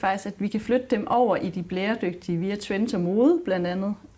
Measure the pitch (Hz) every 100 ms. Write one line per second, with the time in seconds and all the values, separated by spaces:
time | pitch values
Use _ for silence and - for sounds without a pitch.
0 | 196 196 202 202 202 214 220 247 247 220
1 | - 233 240 180 190 180 170 185 196 233
2 | 185 175 - 170 190 202 - 196 226 196
3 | 175 202 269 339 339 185 175 180 196 208
4 | -